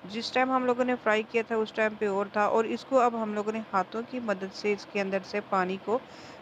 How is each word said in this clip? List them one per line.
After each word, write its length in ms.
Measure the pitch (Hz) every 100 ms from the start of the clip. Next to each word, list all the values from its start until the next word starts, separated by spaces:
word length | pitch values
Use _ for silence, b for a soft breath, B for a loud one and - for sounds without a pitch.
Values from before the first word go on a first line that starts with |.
| 180
जिस 280 | 220 -
टाइम 180 | 254 262
हम 140 | 262 247
लोगों 200 | 240 247
ने 100 | 247
fry 260 | 226 214
किया 200 | 220 233
था 140 | 220 220
उस 180 | 214 226
टाइम 200 | 214 214
पे 120 | 208
और 220 | 196 202 214
था। 120 | 208
और 180 | 226 220
इसको 300 | 233 - 262
अब 180 | 240 226
हम 200 | 214 208
लोगों 180 | 208
ने 100 | 220 220
हाथों 300 | 196 185 220
की 160 | 240 254
मदद 300 | 226 190 190
से 200 | - 208
इसके 260 | 202 - 208
अंदर 220 | 190 190
से 160 | - 208 -
पानी 260 | 190 180 190
को 200 | 202 254 B B B B